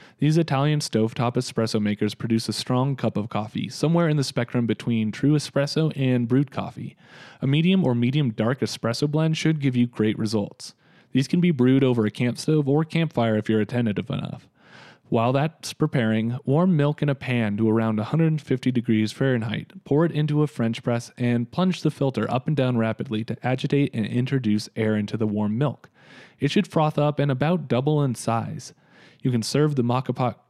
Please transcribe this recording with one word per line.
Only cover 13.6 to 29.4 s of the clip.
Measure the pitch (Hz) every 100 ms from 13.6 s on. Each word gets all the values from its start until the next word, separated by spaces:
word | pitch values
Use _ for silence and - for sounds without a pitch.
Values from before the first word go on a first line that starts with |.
| 104 120 113 98 95
enough. | - - - - _ - - - - -
While | 117 117
that's | 135 156 - -
preparing, | - 156 139 110 110 113 123 -
warm | 143 185 160
milk | 143 147
in | 147
a | 135
pan | - 123 107 104
to | 110
around | 113 113 107
a | 104
hundred | 151 160 156
fifty | - 127 127
degrees | 123 117 107 107
Fahrenheit, | - 135 123 110 107 - -
pour | - 143 165
it |
into | 156 151 147
a | 151
French | - 113 113
press, | - 120 - -
and | 123 120 120
plunge | - 185 170
the | 156
filter | - 139 123 107
up | 127 -
and | 143
down | 127 120
rapidly | 113 110 104 107 113
to | 113 123
agitate | 127 143 143 143
and | - 101
introduce | 120 127 135 113 104 - -
air | 110 107
into | 104 107
the | 107
warm | 104 107 110
milk. | 143 - - _ - - - -
It | 143
should | 208 180
froth | 170 151 147
up | 147 147
and | 143
about | 131 147 180 135
double | 123 139 151
in | 139 113
size. | - 113 107 104 - - _ - - -
You | 135
can | 120